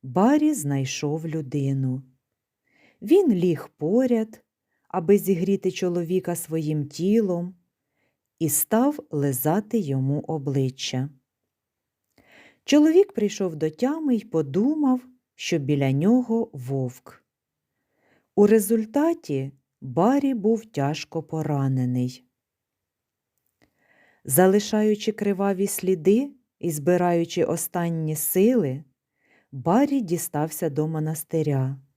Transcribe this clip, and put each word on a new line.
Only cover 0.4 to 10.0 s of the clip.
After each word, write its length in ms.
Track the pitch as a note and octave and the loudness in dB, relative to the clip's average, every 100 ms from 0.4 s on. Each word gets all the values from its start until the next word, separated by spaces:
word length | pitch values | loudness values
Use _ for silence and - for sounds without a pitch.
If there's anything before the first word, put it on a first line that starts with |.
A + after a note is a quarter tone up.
| D4+ | 2
знайшов 720 | C4+ C#3+ C#3 C3+ - D3 D#3 D#3+ | 0 -2 -2 -4 -4 -4 -4 -6
людину. 760 | D#3+ C3+ D3 C#3 C3+ C3 B2+ C3 _ _ _ _ _ _ _ _ _ | -8 -6 -4 -2 -2 -2 -4 -10 _ _ _ _ _ _ _ _ _
Він 320 | G#3 F4+ F4 | 2 4 4
ліг 360 | F#3 F3+ D3+ - _ | 2 2 0 -6 _
поряд, 680 | D3+ A3 C4 A#3 A3 - _ _ _ _ _ | 0 2 2 0 -2 -10 _ _ _ _ _
аби 300 | F#3 E3 G3+ | -4 4 4
зігріти 540 | G3+ F3 F#3+ G3 F#3 | 4 0 0 0 -2
чоловіка 640 | F3+ F3+ F3 E3 F#3 F3+ E3+ | -2 -2 -2 -2 -2 -2 -8
своїм 520 | - D#3+ D3+ D3+ C#3+ | -4 -4 -2 -4 -4
тілом, 680 | - F#3 A3 G3+ F3 F3+ F#3 _ _ _ _ _ _ _ _ | -4 0 2 2 -4 -6 -12 _ _ _ _ _ _ _ _
і 100 | D#3+ | -2
став 500 | - - A3 C4+ D4 - | -2 0 0 0 -2 -8
лизати 680 | D3+ C#3+ B2+ D3+ F3+ G#3+ A#3 | -2 -2 0 0 -2 -2 -4
йому 400 | D3+ C3+ | -2 -2